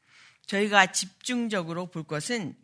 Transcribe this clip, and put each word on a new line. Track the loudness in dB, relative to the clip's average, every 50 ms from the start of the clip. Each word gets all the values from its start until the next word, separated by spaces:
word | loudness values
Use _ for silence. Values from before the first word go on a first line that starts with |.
| _ _ -20 -20 -20 -20 -20 _ _
저희가 | -4 -2 0 2 4 6 6 6 6
집중적으로 | 4 -4 -6 -6 -10 _ -8 -4 -4 -2 -2 -2 -2 -4 -4 -4 -6 -6 -8
볼 | -8 -8 -10 -8
것은 | -6 -6 -6 -4 -4 -4 -4 -4 -6 -10 -12